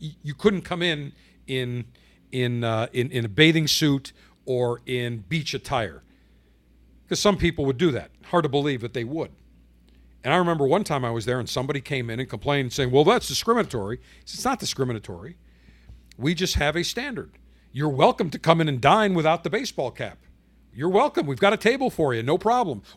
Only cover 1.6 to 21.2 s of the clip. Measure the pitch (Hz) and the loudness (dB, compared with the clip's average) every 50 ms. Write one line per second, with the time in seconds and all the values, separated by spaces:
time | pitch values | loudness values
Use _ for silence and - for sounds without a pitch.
1.6 | 127 123 123 120 117 - - _ _ _ _ _ _ - - 127 123 120 120 120 | -2 -4 -4 -6 -8 -10 -16 _ _ _ _ _ _ -8 -4 -2 0 0 0 0
2.6 | 117 113 113 110 117 - - 123 117 - - 120 113 107 95 147 156 160 156 165 | 0 0 0 0 -2 -2 -2 -4 -2 -2 -2 -4 -4 0 4 6 6 6 6 4
3.6 | 156 - - - 160 147 139 135 - - - _ - _ _ _ - - 127 123 | 2 0 0 2 2 2 2 2 -2 -8 -20 _ -20 _ _ _ -6 -2 0 0
4.6 | 123 120 120 120 - 131 127 123 120 120 120 113 95 87 165 160 143 - - 127 | 0 0 -2 -4 -6 -4 -4 -2 -2 -4 -6 -8 -8 -4 -4 -4 -4 -4 -8 -8
5.6 | - - 135 123 107 87 71 62 _ _ _ _ _ _ _ _ _ _ _ _ | -6 -4 -2 -2 -2 -4 -8 -12 _ _ _ _ _ _ _ _ _ _ _ _
6.6 | _ _ _ _ _ _ _ _ _ - 175 - - 208 196 - 170 170 160 - | _ _ _ _ _ _ _ _ _ -6 -2 2 2 2 4 4 2 0 0 0
7.6 | 143 135 127 120 180 160 123 104 82 - _ - - - - 175 156 139 123 143 | 0 0 0 2 2 2 0 0 -6 -10 _ -20 -6 0 0 2 2 2 0 0
8.6 | 139 147 135 117 117 113 - 127 117 120 151 165 123 85 - _ - _ _ _ | 0 0 -2 -4 -6 -6 -6 -6 -6 -6 -6 -8 -8 -8 -12 _ -20 _ _ _
9.6 | _ _ _ _ _ _ - _ - _ _ _ - 127 156 180 180 170 165 151 | _ _ _ _ _ _ -20 _ -20 _ _ _ -2 2 2 4 4 2 2 2
10.6 | 139 131 160 202 208 - 151 135 123 117 117 117 101 123 123 127 113 - - 131 | 2 2 2 2 2 0 -2 -2 -2 -2 -2 -2 -2 -2 -2 -2 -2 -4 -4 -4
11.6 | 131 135 147 139 - - 147 131 120 113 113 123 131 - 120 101 - 139 143 139 | -2 -2 -4 -6 -4 -4 -4 -4 -4 -4 -6 -6 -6 -8 -8 -6 -2 0 0 0
12.6 | 131 117 - - 131 123 127 139 151 185 240 226 - - 135 - - 226 233 233 | 0 -2 -2 -2 0 4 6 6 6 6 6 4 2 -2 -6 -2 0 0 2 2
13.6 | 175 - - 117 98 101 123 - - - - - - - - - - 254 269 - | 0 -2 -4 -6 -6 -6 -8 -10 -12 -18 -20 -20 -20 -16 -10 -4 -4 -2 -2 -2
14.6 | - - - - 135 123 117 107 - - 92 85 98 156 175 _ _ _ _ _ | -4 -6 -4 -4 -4 -4 -4 -6 -8 -12 -14 -14 -14 -18 -20 _ _ _ _ _
15.6 | _ - - _ _ - - - _ - - - 120 156 180 156 185 170 - - | _ -20 -20 _ _ -20 -20 -20 _ -20 -10 -4 -2 -2 -2 0 -2 0 0 0
16.6 | 147 151 151 170 165 - - 233 262 285 240 139 - - _ - - - _ _ | 0 0 0 0 -2 -4 -4 -6 -6 -6 -8 -10 -12 -14 _ -20 -20 -20 _ _
17.6 | _ _ - 131 151 151 135 131 160 233 254 - 208 147 - - - 160 165 165 | _ _ -6 -4 -2 -2 2 4 4 4 4 2 -2 -4 -4 -2 2 4 4 4
18.6 | 160 151 139 120 127 143 185 220 214 202 185 165 151 156 165 175 - 165 190 233 | 4 0 0 0 2 2 4 4 4 2 2 2 2 2 2 0 -2 -4 -4 -4
19.6 | 269 - - 175 139 117 - - 123 98 90 - _ - - _ _ _ _ _ | -6 -6 -6 -6 -6 -6 -6 -8 -10 -12 -12 -16 _ -20 -20 _ _ _ _ _
20.6 | _ _ - 107 143 185 185 214 285 302 - 359 | _ _ -10 -4 -2 2 4 4 4 2 0 -2